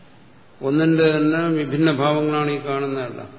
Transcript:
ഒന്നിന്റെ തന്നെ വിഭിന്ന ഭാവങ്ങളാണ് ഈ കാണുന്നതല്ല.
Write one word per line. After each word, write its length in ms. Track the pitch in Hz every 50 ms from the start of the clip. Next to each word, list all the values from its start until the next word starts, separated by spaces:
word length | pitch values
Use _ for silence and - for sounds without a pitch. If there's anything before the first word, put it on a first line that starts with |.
| - - - - - - - - - - - - 131
ഒന്നിന്റെ 540 | 135 143 156 160 165 160 160 160 156 156
തന്നെ 320 | 151 151 156 156 165 170 170
വിഭിന്ന 440 | 160 156 147 135 131 151 160 160 147
ഭാവങ്ങളാണ് 580 | 127 143 151 151 151 151 151 151 151 147 147
ഈ 160 | 147 139 -
കാണുന്നതല്ല. 600 | 143 139 139 139 139 135 135 127 117 113 120 117 - -